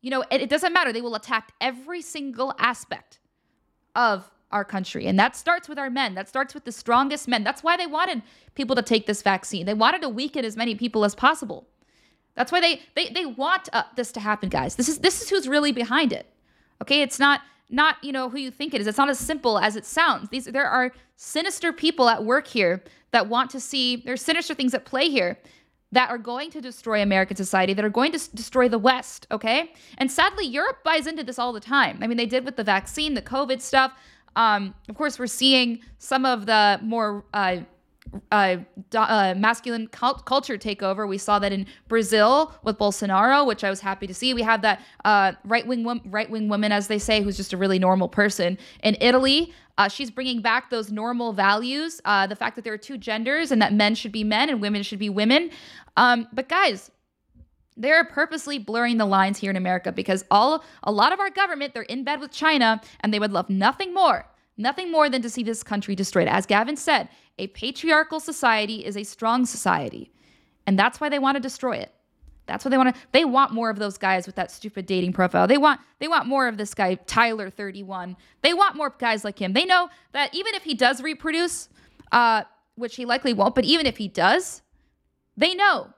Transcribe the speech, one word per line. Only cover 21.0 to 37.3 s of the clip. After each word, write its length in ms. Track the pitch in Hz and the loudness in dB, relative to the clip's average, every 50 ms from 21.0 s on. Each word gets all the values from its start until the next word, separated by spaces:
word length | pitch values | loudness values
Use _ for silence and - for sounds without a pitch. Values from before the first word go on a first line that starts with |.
| _ _ _ | _ _ _
sinister 580 | _ - - - 302 339 392 - - - 339 320 | _ -18 -8 -6 -4 -4 -4 -6 -2 -4 -4 -4
people 340 | - - 320 339 - 254 | 0 -2 -2 2 4 4
at 160 | 233 226 - 214 | 4 4 2 0
work 220 | 214 247 269 - | 0 0 0 0
here 380 | - - 233 196 175 180 190 _ - _ _ _ _ | -2 -2 0 0 0 0 -2 _ -16 _ _ _ _
that 160 | - 233 190 | 0 0 0
want 220 | 208 233 240 269 254 | 2 0 0 0 -2
to 100 | - 269 | -4 -12
see, 380 | 240 - - 269 254 247 247 | -12 -6 -4 -2 -2 -2 -2
there 160 | 240 - - 254 | -4 -6 -8 -8
are 40 | |
sinister 360 | 262 - - 320 330 330 - 311 | -6 -2 -2 -2 -2 -2 -4 -4
things 220 | - 277 254 226 | -2 -2 0 -2
at 100 | 254 - | -2 -6
play 240 | - - 254 285 339 | -4 -2 0 0 2
here 300 | 285 254 185 175 - - _ - _ _ _ _ _ _ _ _ | 2 0 0 0 -4 -8 _ -20 _ _ _ _ _ _ _ _
that 180 | - 254 254 - | 0 0 0 0
are 100 | 240 240 | -2 -8
going 320 | 214 233 240 254 294 330 | -8 -8 -8 -8 -8 -10
to 100 | - 311 | -12 -14
destroy 400 | 240 254 240 - - 233 220 208 | -14 -14 -16 -12 -6 -2 0 0
American 340 | 202 202 190 190 190 190 196 | 2 2 2 2 2 0 -2
society, 380 | 190 196 185 - 190 185 190 196 | -6 -4 0 2 2 2 2 0
that 100 | 196 208 | 0 -2
are 60 | 214 | -2
going 220 | 202 233 254 320 | 0 0 0 0
to 60 | 320 | 0
s-, 100 | 311 - | -4 -8
destroy 420 | - - 220 226 - - 262 247 247 | -10 -12 -14 -14 -4 0 2 2 2
the 80 | 226 | 2
West, 480 | 233 202 254 254 254 262 - - - - _ | 2 2 2 2 2 -2 -12 -18 -20 -10 _
okay? 420 | - 214 - 220 233 285 330 330 - - - - - | -10 -6 -2 0 0 0 -2 -4 -12 -20 -20 -20 -6
And 140 | - 262 262 | -4 -4 -2
sadly, 340 | 269 - 330 392 392 427 392 | 2 2 0 2 0 -2 -6
Europe 380 | 269 233 285 339 466 - - _ | -4 -4 -2 -2 -2 -4 -4 _
buys 240 | 320 330 320 262 | -2 0 0 -2
into 160 | 311 320 311 285 | -4 -8 -8 -8
this 160 | 226 247 - | -10 -6 -6
all 120 | 240 247 | -6 -6
the 80 | 240 208 | -6 -8
time. 380 | 208 226 262 277 247 156 - - | -6 0 2 2 2 2 0 -6
I 60 | - | -4
mean, 100 | 226 240 | -4 -2
they 80 | 233 240 | -2 -2
did 180 | 214 233 254 254 | 0 -2 -2 -2
with 120 | 269 254 | -2 -6
the 60 | - 214 | -4 0
vaccine, 520 | 208 196 196 196 - - - 302 311 285 | 2 2 2 0 -4 -6 -4 -4 -2 -2
the 60 | 226 | -4
covid 380 | - - 240 262 285 247 262 254 | -6 -4 -4 -4 -2 -2 -2 -4
stuff. 340 | 254 - - 269 262 262 262 - - - _ _ _ _ _ | -4 0 2 2 2 2 -2 -10 -20 -20 _ _ _ _ _
Um, 400 | - 226 220 208 202 202 190 - - _ | 2 4 4 4 2 -2 -6 -10 -16 _
of 80 | - 214 | -18 -8
course, 220 | - 302 294 240 | -4 -4 -4 -4
we're 80 | - 254 | -4 -8
seeing 540 | 233 - - 254 269 269 254 247 240 233 226 - - - | -8 -4 0 2 4 4 4 2 0 -4 -6 -10 -20 -20
some 280 | _ - - 262 262 254 | _ -6 -2 -2 0 2
of 200 | 262 247 226 202 | 0 0 0 0
the 340 | 214 220 214 208 202 202 - - | 2 4 4 6 4 4 2 -2
more, 420 | 220 226 233 220 208 208 202 202 _ | -4 -2 -2 -2 -2 -4 -6 -10 _